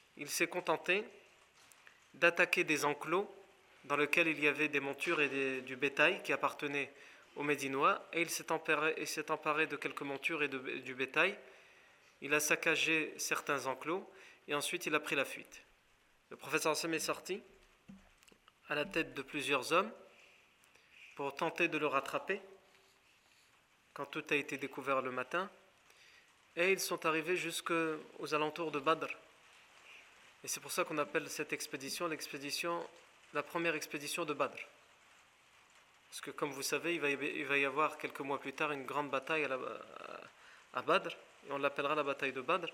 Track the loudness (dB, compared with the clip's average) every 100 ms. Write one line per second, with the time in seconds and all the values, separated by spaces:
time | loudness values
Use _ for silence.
0 | _ -12 -4 0 0 0 0 0 2 0
1 | 0 -10 -20 -20 -20 -20 -20 -20 -20 -20
2 | -16 4 4 6 4 4 2 2 2 0
3 | 0 0 0 -6 -20 -20 -20 -12 -2 2
4 | 4 4 4 4 2 4 2 2 -2 -2
5 | 0 2 2 2 0 -2 -6 -2 0 4
6 | 4 4 0 2 0 0 -4 -2 -4 -8
7 | -20 -20 -14 -4 0 0 0 4 4 4
8 | 0 -2 0 -2 -2 0 2 2 2 0
9 | -4 -4 -2 -2 2 2 2 0 -4 -4
10 | -4 -2 -2 0 0 -2 -6 -6 -6 -4
11 | 0 2 2 2 -12 -20 -20 -20 -20 -20
12 | -20 -10 0 2 4 2 4 2 4 2
13 | 0 -4 -2 -2 0 -2 -2 -4 -2 -4
14 | -6 -16 -20 -14 -4 -2 0 -2 0 0
15 | 2 0 0 -4 -14 -20 -20 _ _ _
16 | _ _ -18 -14 -2 0 2 0 0 -2
17 | -2 -4 -6 -8 -10 -20 -20 _ -20 -20
18 | -20 _ -20 -20 _ _ -4 -2 0 0
19 | -2 -4 -6 -2 2 2 4 4 2 -4
20 | -18 -20 -20 -20 _ _ _ -20 _ -20
21 | -16 -6 -6 0 -2 2 2 2 2 2
22 | 0 -2 -2 -4 -6 -20 -20 -20 _ _
23 | _ _ _ _ _ _ _ _ _ -10
24 | -8 -6 0 0 0 -4 -6 -4 0 2
25 | 0 -2 -2 -2 -4 -10 -20 _ -20 -20
26 | -20 -20 -20 _ _ 2 4 4 2 0
27 | 2 2 2 0 0 -2 0 2 2 -2
28 | -8 -8 -2 0 0 0 -2 0 4 2
29 | 2 -8 -14 -20 -20 -20 -20 -20 -20 -20
30 | -20 -20 -20 -12 -6 -6 -2 0 0 0
31 | 0 0 -2 -6 -4 -4 -6 -6 -6 -4
32 | -4 -4 -8 -8 -6 -4 -2 -4 -6 -14
33 | -20 -20 -8 -4 -2 0 0 0 -4 -6
34 | -4 -4 -2 0 0 -2 -12 -16 -20 -20
35 | -20 -20 -20 _ _ -20 -20 -20 -20 -20
36 | -16 -14 -10 -4 -4 -2 -2 0 0 0
37 | 2 0 -2 -4 0 2 2 4 2 0
38 | -8 -6 -4 -4 -4 -2 -2 -2 -4 -2
39 | 0 -2 0 0 0 -2 -4 -8 -12 -12
40 | -12 -12 -14 -20 -20 -20 -8 -4 4 4
41 | 2 -8 -16 -16 -6 0 0 2 0 2
42 | 0 0 -2 -2 0 0 0